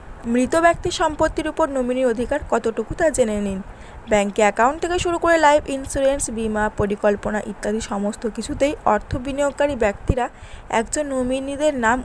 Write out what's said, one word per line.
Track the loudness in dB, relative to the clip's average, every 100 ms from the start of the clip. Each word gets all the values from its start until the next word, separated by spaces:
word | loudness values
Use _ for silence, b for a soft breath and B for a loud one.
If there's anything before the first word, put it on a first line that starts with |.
| -16 -10 -2
মৃত | 0 2 4
ব্যক্তির | 4 4 -2
সম্পত্তির | 0 0 2 0 0 -4
উপর | 0 0
নমিনি | 0 -2 0 0
অধিকার | 0 -2 -4 -2
কতটুকু | -2 0 -4 -4
তা | 0 2
জেনে | 2 0 0
নিন। | -4 -4 -8 B B B 0
ব্যাংকে | 2 2 2
অ্যাকাউন্ট | 2 4 2 2
থেকে | -2 0
শুরু | 0 0
করে | 4 6
লাইফ | 6 6 2
ইন্স্যুরেন্স, | -6 -4 0 0 0 -2
বীমা, | -4 -2 0 -2 0
পরিকল্পনা | -2 2 2 2 -2 -4 -6
ইত্যাদি | -6 -4 -4
সমস্ত | -4 -4 -4 -4 -6
কিছুতেই | -6 -6 0 0 0
অর্থ | 2 2 0 -6
বিনিয়োগকারী | -4 -2 -2 0 0 2
ব্যক্তিরা | -2 -2 -2 0 -2 -6 B B B
একজন | -2 0 -2 -2
নমিনিদের | -2 -2 -2 -4 0 0 2
নাম | 2 0